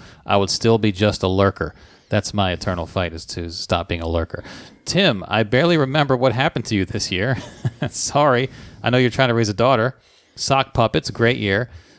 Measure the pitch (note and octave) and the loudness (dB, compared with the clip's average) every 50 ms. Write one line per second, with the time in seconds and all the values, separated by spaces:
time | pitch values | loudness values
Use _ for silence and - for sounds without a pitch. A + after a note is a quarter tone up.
0 | - - - - - - G2 G2+ G2 F#2+ - - - A2+ A2+ G#2+ G#2+ G#2+ F#2 F2+ | -4 -20 -20 -14 -4 0 0 0 2 0 -2 0 2 4 4 4 4 0 0 2
1 | G#2+ G#2 G2 - - F#2 F#2 G2 G2 G2 - - E2+ E2 - - - - - - | 2 0 2 2 0 0 2 4 2 2 2 0 -6 -8 -8 -12 -20 -20 -20 -20
2 | _ - - G#2 - - - G#2 G2 F#2 F2 - - G#2 F2+ F2 D#2+ D#2+ - G2 | _ -2 -2 -2 -2 -2 -2 -2 0 0 -2 -4 -4 -4 -4 -4 -6 -6 -4 -4
3 | F2+ E2+ E2 D#2+ - - - F#2 E2+ E2 E2 - - - F2+ E2+ F2 - F2 E2 | -4 -4 -6 -10 -12 -10 -10 -8 -8 -8 -8 -10 -6 -4 -2 -2 -2 -4 -6 -6
4 | E2 E2 E2 E2 E2 - - - - - - - - - - _ - - - F3 | -4 -2 -2 -2 -2 -4 -8 -12 -12 -12 -16 -18 -20 -20 -20 _ -10 -4 0 0
5 | G3+ E3+ A#2 F#2+ E2+ - G2 A2 A2+ G#2 B2 B2+ E3 E3+ F3 D#3 C#3 C3 C3+ D#3 | 2 2 0 -2 -4 -2 0 0 0 2 2 2 2 4 2 2 2 0 0 0
6 | C#3+ C3+ C3 A#2+ B2+ C3 G#2+ B2 C3+ E3+ - C3+ A2 - A2+ G2 F2+ - - G2+ | 2 2 0 2 2 2 2 2 0 0 -2 -4 -4 -2 0 0 0 0 -4 -6
7 | - - G2 F2+ G2+ C3 C3 G2 - - - - - A#2+ - - D3+ A#2 - - | -4 -2 -2 -2 0 0 -2 -4 -6 -12 -14 -6 -6 -6 -6 -4 -8 -6 -6 -6
8 | - - - C#3+ D3 D3 B2+ A#2+ C3 C3 - - - - - - - A2+ A#2+ B2+ | -6 -2 0 2 4 4 4 2 0 -2 -6 -14 -20 -20 -14 -4 -2 2 2 4
9 | B2+ A#2 - - C3+ B2 A#2 A#2 A2+ G#2 G2+ F#2 A2+ C3 C3+ A2 A2 C3 - _ | 2 2 2 2 2 2 4 2 2 0 2 2 4 4 4 4 2 -2 -2 _
10 | _ _ _ _ _ _ _ - - - C3+ C3+ B2+ - - - A2+ A2 - - | _ _ _ _ _ _ _ -8 -2 0 0 0 0 0 0 0 0 2 2 -2
11 | - - G#2+ - A#2 A#2 B2+ B2 G#2+ G2+ F#2+ G#2+ B2 - - - - _ _ | -2 -2 -2 0 2 2 2 2 0 0 2 0 0 -2 -8 -20 -20 _ _